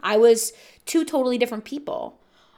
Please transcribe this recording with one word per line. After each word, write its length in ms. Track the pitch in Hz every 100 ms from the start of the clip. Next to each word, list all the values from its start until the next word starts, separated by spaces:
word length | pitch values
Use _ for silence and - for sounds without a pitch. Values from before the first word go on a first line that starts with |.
I 140 | 185 214
was 360 | 233 226 - - - _ -
two 180 | 330
totally 360 | 320 294 254 247
different 260 | 240 220 -
people. 540 | 285 294 - - _ _ _ _